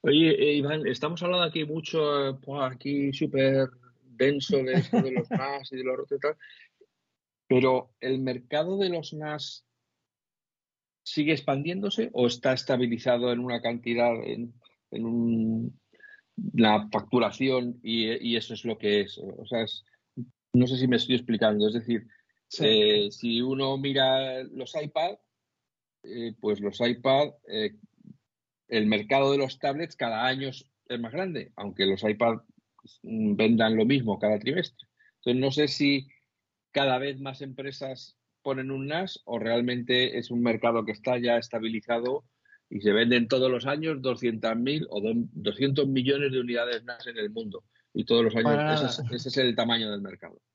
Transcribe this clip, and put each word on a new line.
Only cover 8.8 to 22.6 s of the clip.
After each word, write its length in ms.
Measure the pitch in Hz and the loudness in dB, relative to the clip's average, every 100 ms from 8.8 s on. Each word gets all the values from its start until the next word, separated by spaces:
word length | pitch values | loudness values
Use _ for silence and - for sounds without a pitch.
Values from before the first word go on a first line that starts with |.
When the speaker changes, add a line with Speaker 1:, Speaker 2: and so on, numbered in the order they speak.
| 190 | 0
Speaker 1:
los 220 | 175 160 | -2 -6
nas 500 | 156 151 151 - - _ _ _ _ _ _ _ _ _ _ _ _ _ _ | -10 -8 -8 -10 -16 _ _ _ _ _ _ _ _ _ _ _ _ _ _
sigue 300 | - - 151 | -6 -2 0
expandiéndose 800 | 143 - 139 156 185 202 214 233 | 0 0 -2 -2 -4 -4 -4 -4
o 140 | - 120 | 2 0
está 260 | 120 135 | 2 0
estabilizado 800 | 127 - 123 123 117 131 120 123 | 0 0 0 0 0 0 2 2
en 80 | 120 | -2
una 200 | 123 117 | -4 -4
cantidad, 500 | 120 120 120 117 120 113 | -4 -4 -2 2 2 2
en, 280 | 117 117 117 117 _ _ _ | -4 -6 -8 -12 _ _ _
en 160 | - 113 | -6 -2
un, 760 | 117 117 113 113 113 120 - _ _ - - _ - - | 0 2 2 0 -2 -4 -10 _ _ -20 -20 _ -10 -4
la 340 | 113 110 107 107 | 4 4 4 2
facturación 880 | 113 - 123 110 - 135 127 123 120 | -4 0 2 2 0 0 0 -2 -8
y, 300 | 107 117 110 120 117 | -4 -2 0 -2 -2
y 60 | 113 | -2
eso 180 | - | -4
es 100 | 110 | -8
lo 140 | 120 107 | -6 -2
que 240 | 104 104 | 2 2
es? 160 | 98 - | 0 -8
O 280 | 95 - 104 | -14 -14 -4
sea, 160 | 120 | -4
es, 220 | 107 - _ _ _ - 120 _ _ | -4 -8 _ _ _ -14 -14 _ _
no 140 | 123 123 | 4 4
sé 100 | 131 | 2
si 100 | 127 | 2
me 100 | 120 | 2
estoy 200 | - 123 | 2 -2
explicando. 520 | 120 110 110 104 107 | 0 2 2 4 2
Es 60 | |
decir, 320 | 117 113 117 - _ _ _ _ | 0 -2 -4 -4 _ _ _ _
Speaker 2:
Sí. 160 | - | 0